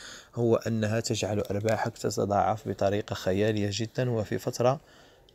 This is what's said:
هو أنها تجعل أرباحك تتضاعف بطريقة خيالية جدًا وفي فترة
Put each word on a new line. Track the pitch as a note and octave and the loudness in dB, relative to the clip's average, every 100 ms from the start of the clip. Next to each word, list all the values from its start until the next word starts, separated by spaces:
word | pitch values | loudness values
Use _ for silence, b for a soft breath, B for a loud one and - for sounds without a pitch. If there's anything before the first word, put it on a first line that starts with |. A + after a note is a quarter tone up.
| B B B | B B B
هو | A#2 A#2+ A2+ | -2 2 4
أنها | A2+ A2+ G#2+ A2+ | 2 0 0 0
تجعل | - G#2+ G2 G#2 | -2 -2 0 -2
أرباحك | G2 G2+ G#2+ G#2+ A#2+ - | -2 -2 0 0 -2 -4
تتضاعف | A2 A2+ G2+ G2+ F#2 A2 G#2+ | -4 -2 2 2 2 0 -4
بطريقة | G2+ G2 G2+ - | 0 2 0 -2
خيالية | G2+ F#2+ F#2+ G#2+ G#2+ G2+ | -4 0 2 2 2 -2
جدًا | G2+ A2 - B2 | -2 -4 -2 -2
وفي | A2+ G2+ A2 | 0 -2 -4
فترة | - - A#2+ D3 b b b b b | -4 2 4 4 b b b b b